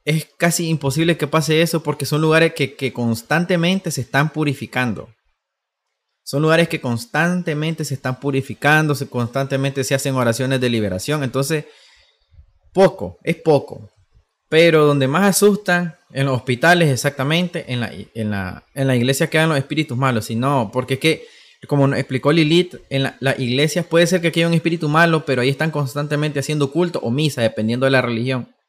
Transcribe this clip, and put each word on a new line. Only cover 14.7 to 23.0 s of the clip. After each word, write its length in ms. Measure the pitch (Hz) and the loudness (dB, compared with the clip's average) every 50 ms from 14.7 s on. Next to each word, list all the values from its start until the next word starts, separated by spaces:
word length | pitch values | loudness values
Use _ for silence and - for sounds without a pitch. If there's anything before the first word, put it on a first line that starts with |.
| 160 156 151 | 6 6 6
donde 200 | 147 143 139 131 | 4 4 2 2
más 220 | 131 143 180 202 202 | 0 2 2 2 2
asustan, 680 | 190 - 202 208 196 202 - 185 175 175 175 165 - _ _ _ | 4 4 4 4 4 2 0 0 0 0 -2 -4 -8 _ _ _
en 120 | - 135 139 | -4 -4 -2
los 120 | 139 131 | -2 -2
hospitales 540 | 113 - 131 123 120 160 170 180 175 165 147 | -2 -2 -2 -2 2 4 4 4 6 4 4
exactamente, 800 | 127 - - 143 - - 131 147 160 175 180 170 - 160 - - | 2 0 -2 -4 -4 -2 -2 0 0 0 0 -2 -6 -8 -8 -6
en 100 | 127 120 | -6 -4
la, 120 | 113 - | -4 -6
en 380 | - 95 - - - 113 110 107 | -8 -12 -14 -12 -8 -6 -4 -4
la, 340 | 104 98 92 92 - - - _ - | -4 -4 -6 -8 -10 -12 -16 _ -6
en 120 | 139 135 | -2 0
la 100 | 135 127 | 2 2
iglesia 320 | 120 120 131 135 - 165 - | 2 2 2 0 0 0 0
quedan 220 | - 156 160 160 | 0 2 2 2
los 80 | 151 135 | 0 0
espíritus 400 | 135 - 147 156 147 - 120 123 | -2 -2 -4 -4 -4 -2 -2 -2
malos. 260 | 135 131 120 107 - | 0 0 0 -2 -2
Si 100 | - 113 | -4 -4
no, 360 | 117 127 143 147 127 110 98 | -2 0 0 0 0 -2 -2
porque 220 | - 127 120 - 135 | -4 -4 -4 -2 -2
es 60 | - | 0
que, 260 | - 160 156 - - - - - - _ _ _ - - | 0 0 0 -2 -6 -16 -20 -20 -20 _ _ _ -6 -2
como 180 | 147 139 135 | 2 2 2
nos 120 | 139 - 123 | 2 2 0
explicó 340 | 131 - 131 123 - 143 | -2 -2 -4 -2 0 2
Lilith, 440 | 160 170 156 151 165 180 180 - - - - - | 2 4 4 4 4 2 2 0 -6 -18 -10 -6
en 140 | 135 135 | -4 -2